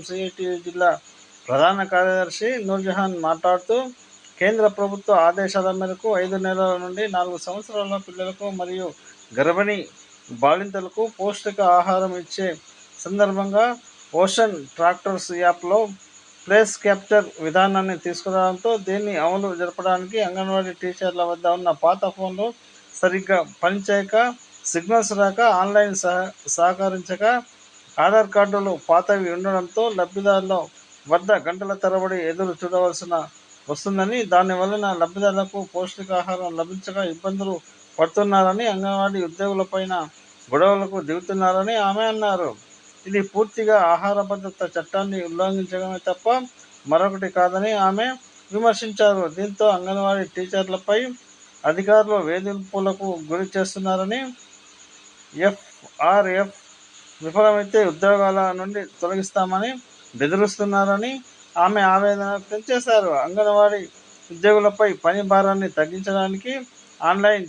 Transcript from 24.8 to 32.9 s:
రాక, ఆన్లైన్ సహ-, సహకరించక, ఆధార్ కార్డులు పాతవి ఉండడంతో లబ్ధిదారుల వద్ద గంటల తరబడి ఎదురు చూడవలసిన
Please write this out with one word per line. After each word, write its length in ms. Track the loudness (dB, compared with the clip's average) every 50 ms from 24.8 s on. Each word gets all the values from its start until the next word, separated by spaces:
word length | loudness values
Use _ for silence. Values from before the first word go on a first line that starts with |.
| -2 2 2 2 2 0 0 0
రాక, 180 | 0 0 2 2 4 4 4 4
ఆన్లైన్ 340 | 2 2 4 4 2 2 0 -2 -2
సహ-, 280 | -2 0 -2 -4 -6 -8 _ -8 -6 -2
సహకరించక, 680 | 2 2 2 2 0 -2 -2 -2 -4 -8 -8 -6 0 0 0 0 0 -4 _ _ _ -20 -20 _ -20 -20 -10 -2 2 4
ఆధార్ 220 | 6 6 6 4 4 4
కార్డులు 380 | 2 4 4 2 -2 -2 -2 -4 -4 2
పాతవి 420 | 4 4 4 4 4 0 2 0 -2 -4
ఉండడంతో 480 | -4 -4 -2 -2 -2 -4 -4 -2 0 0 0 0 -2
లబ్ధిదారుల 560 | -4 -2 -2 -2 2 4 4 4 2 0 -2 -2 -2 -6 _ -20 _ _ _ _ -4 0
వద్ద 200 | 0 0 2 2 0 2 0
గంటల 260 | -4 -6 -6 -6 -8 -6 -2 0
తరబడి 340 | 0 0 0 -2 -2 -2 -2 -4 -4
ఎదురు 220 | -2 -2 -4 -4 -4 -6
చూడవలసిన 520 | -6 -2 0 2 2 2